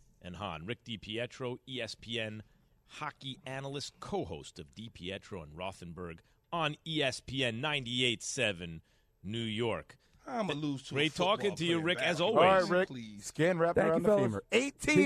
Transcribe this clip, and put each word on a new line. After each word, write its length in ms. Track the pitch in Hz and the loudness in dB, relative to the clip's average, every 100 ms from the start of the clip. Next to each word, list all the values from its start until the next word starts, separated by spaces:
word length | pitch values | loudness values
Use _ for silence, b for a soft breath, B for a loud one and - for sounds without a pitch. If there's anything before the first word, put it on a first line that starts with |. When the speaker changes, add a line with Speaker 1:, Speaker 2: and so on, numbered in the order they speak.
| - _ | -20 _
Speaker 1:
and 140 | 92 85 | -14 -8
Hahn. 280 | 101 80 | -8 -6
Rick 200 | 87 120 | -8 -10
DiPietro, 760 | - 110 - 107 120 - 127 127 - | -10 -10 -8 -6 -6 -6 -8 -8 -10
E 120 | 127 | -8
S 120 | 113 | -8
P 260 | - - 117 | -10 -8 -6
N 220 | 110 107 - _ _ _ _ | -4 -8 -14 _ _ _ _
hockey 520 | - 151 - 139 127 | -10 -10 -10 -12 -12
analyst, 500 | 131 135 139 139 - - | -10 -8 -6 -8 -8 -12
co-host 580 | - 202 104 82 67 - | -6 -4 -4 -8 -10 -14
of 160 | 73 | -14
DiPietro 680 | - 113 - 87 98 - 98 | -14 -14 -10 -8 -8 -10 -12
and 100 | 73 | -12
Rothenberg 640 | 76 92 95 87 82 90 82 - _ _ | -8 -8 -8 -12 -10 -10 -10 -18 _ _
on 240 | 170 151 147 - | -2 -2 -2 -4
E 160 | 156 | 0
S 180 | 139 - | 0 -2
P 240 | - 135 | -6 0
N 160 | 127 113 | 0 0
ninety-eight 600 | 151 147 117 123 127 110 | -2 -2 -2 2 2 2
seven 580 | - - 113 87 87 80 - _ _ _ | -2 0 0 0 -6 -10 -14 _ _ _
New 160 | 92 113 | -8 -4
York. 580 | 117 107 117 92 - - _ _ - | -2 0 0 -2 -6 -18 _ _ -8
Speaker 2:
I'ma 260 | 247 196 | -4 -2
lose 280 | 147 151 139 | -2 -2 -4
to 100 | - | -4
a 20 | 131 | 0
Speaker 1:
Great 180 | 156 | 0
talking 360 | - 180 214 202 | 2 2 2 0
Speaker 2:
football 40 | 165 | 0
Speaker 1:
to 80 | |
you, 120 | 170 170 | 2 2
Speaker 2:
player 80 | 160 | 2
Speaker 1:
Rick, 120 | 180 | 0
as 60 | 160 160 | 0 2
Speaker 2:
basketball. 100 | 175 | 2
Speaker 1:
always. 160 | 226 | 6
Speaker 3:
All 160 | 180 190 | 6 6
right, 180 | 170 180 | 6 2
Rick. 80 | 190 | 2
Speaker 2:
Please. 360 | 131 110 104 | -2 -10 -12
Speaker 3:
Skin 340 | - - 165 175 | -10 2 2 4
wrapped 180 | 170 175 | 4 4
Speaker 4:
Thank 120 | - | 4
Speaker 3:
around 80 | 165 | 4
Speaker 4:
you, 40 | |
Speaker 3:
the 60 | 202 | 6
Speaker 4:
fellas. 140 | 208 | 6
Speaker 3:
femur. 200 | 196 104 - | 4 0 2
Speaker 4:
Be 60 | 226 | 2
Speaker 3:
Eighteen 380 | 277 - - 302 | 2 0 4 6